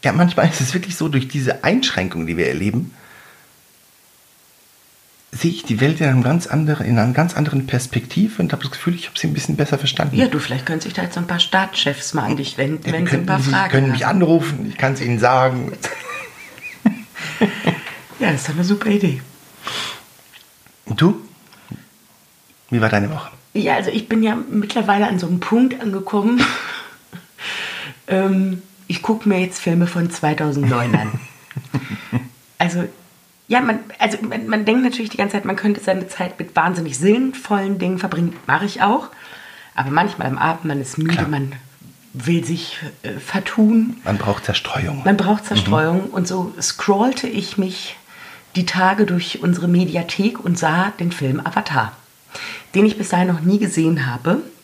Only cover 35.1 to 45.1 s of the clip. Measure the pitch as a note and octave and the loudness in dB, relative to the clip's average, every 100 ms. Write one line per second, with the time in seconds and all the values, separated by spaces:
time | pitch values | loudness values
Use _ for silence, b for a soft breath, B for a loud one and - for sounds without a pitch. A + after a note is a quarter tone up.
35.1 | - G3+ G3+ G3+ F#3+ G#3+ G3+ - F#3 F3+ | -2 -2 -2 -4 -2 0 0 0 -2 -2
36.1 | - F3+ - E3 - E3 F3+ E3 C3 F3 | -6 -8 -6 -4 0 0 0 -4 0 4
37.1 | A3+ C4 C4 - G3+ G3 G3 F3+ F#3 F#3 | 4 2 -4 -2 -2 0 -2 -2 -2 -2
38.1 | D#3+ F3 - - D3 G3+ - G3+ B3 - | 0 -2 -2 0 0 0 0 2 2 -2
39.1 | B B B B B B - C3 D3 G3 | B B B B B B -6 0 2 0
40.1 | - C3+ C3+ D#3 E3 E3 C#3+ C3+ - D#3+ | -2 -4 0 0 -2 -2 -4 -4 -4 0
41.1 | E3+ - D3 C3+ C3+ - - - - - | 0 0 -2 -4 -8 -18 -20 -20 -20 -16
42.1 | - A#2+ E3+ B2+ E3 - - D3+ - - | -8 0 0 0 -6 -6 -10 -12 -12 -12
43.1 | - - G3 G3+ - G#3+ A3+ A3+ A#3+ - | -12 -6 -6 -4 4 6 6 2 -2 -2
44.1 | G2+ A2 G2+ - - - C#3 E3 C#3+ C3 | -2 0 -2 -2 -4 -2 -4 -2 0 2